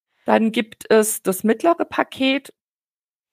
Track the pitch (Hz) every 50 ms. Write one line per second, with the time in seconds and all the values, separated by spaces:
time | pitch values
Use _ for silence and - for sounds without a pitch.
0 | _ _ _ _ _ - 214 214 226 226 220 233 220 - - - - - - 220
1 | 214 220 - - - 185 190 - - 214 233 226 - 339 339 339 320 - - -
2 | - - - - 269 262 269 277 269 - - _ _ _ _ _ _ _ _ _
3 | _ _ _ _ _ _